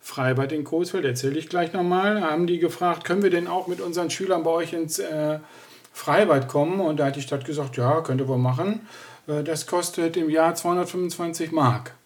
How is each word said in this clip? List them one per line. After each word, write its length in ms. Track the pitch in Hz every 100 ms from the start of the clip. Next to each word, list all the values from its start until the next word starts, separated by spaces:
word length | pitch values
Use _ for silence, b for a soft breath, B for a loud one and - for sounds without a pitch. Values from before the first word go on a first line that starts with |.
Freibad 500 | - - 127 127 139
in 120 | 156
Coesfeld, 400 | 143 160 175 190
erzähle 340 | 143 123 135 143
ich 100 | 160
gleich 240 | 180 170
nochmal, 480 | 185 175 180 196 214
haben 240 | 170 156 175
die 120 | 175
gefragt, 460 | 165 170 180 165
können 180 | - 180
wir 80 | 202
denn 160 | 170 175
auch 200 | 175 180
mit 120 | 180
unseren 260 | 185 175 165
Schülern 320 | - 190 180
bei 80 | 160
euch 220 | 165 165
ins, 260 | 170 160 -
äh, 420 | 190 156 151 156 B B B B B
Freibad 560 | - - 156 208 143 127
kommen? 320 | 147 151 190
Und 160 | 175 151
da 100 | 139
hat 100 | 139
die 60 |
Stadt 220 | 139 139
gesagt, 320 | - 147 139 127
ja, 240 | 123 156
könnt 200 | 160 135
ihr 60 | 131
wohl 100 | 127
machen. 420 | 127 127 185 226 B B B B -
Äh, 140 | 147
das 220 | 147 156 -
kostet 500 | 180 175 - 165 165
im 140 | 160
Jahr 240 | 156 165
zweihundertfünfundzwanzig 1000 | 170 - 175 170 185 180 - 170 165 165
Mark. 420 | 160 131 123 - -